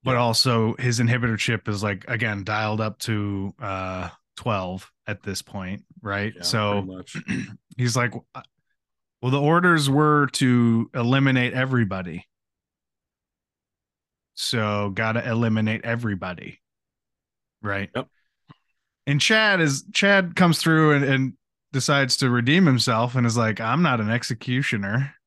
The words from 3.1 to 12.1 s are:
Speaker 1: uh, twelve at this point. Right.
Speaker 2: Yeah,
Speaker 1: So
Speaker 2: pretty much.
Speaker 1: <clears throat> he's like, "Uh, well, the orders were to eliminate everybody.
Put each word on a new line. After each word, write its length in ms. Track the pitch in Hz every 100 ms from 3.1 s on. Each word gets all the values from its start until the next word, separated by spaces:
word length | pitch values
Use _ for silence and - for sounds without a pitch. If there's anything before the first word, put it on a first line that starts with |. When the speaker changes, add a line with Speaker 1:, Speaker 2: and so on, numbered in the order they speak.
| 107 101 98 98 -
Speaker 1:
uh, 480 | 107 95 92 92 87 - _ -
twelve 540 | - 104 92 92 - _ -
at 160 | 101
this 200 | - 95
point. 420 | - 104 92 101 _ -
Right. 320 | 107 101 104
Speaker 2:
Yeah, 80 | 104
Speaker 1:
So 400 | - 113 104 101
Speaker 2:
pretty 140 | 95 92
much. 200 | 90 - - - - -
Speaker 1:
<clears throat> 160 | _ -
he's 180 | 123
like, 200 | 120 120 131 _
"Uh, 60 | 135 - _ _ _ _ _ _ _
well, 100 | 123
the 100 | 139
orders 500 | 147 165 180 165 139
were 380 | 139 151 147 143
to 560 | - 131 123 117 113 113
eliminate 580 | - 117 135 139 127 123
everybody. 760 | 123 131 127 107 95 87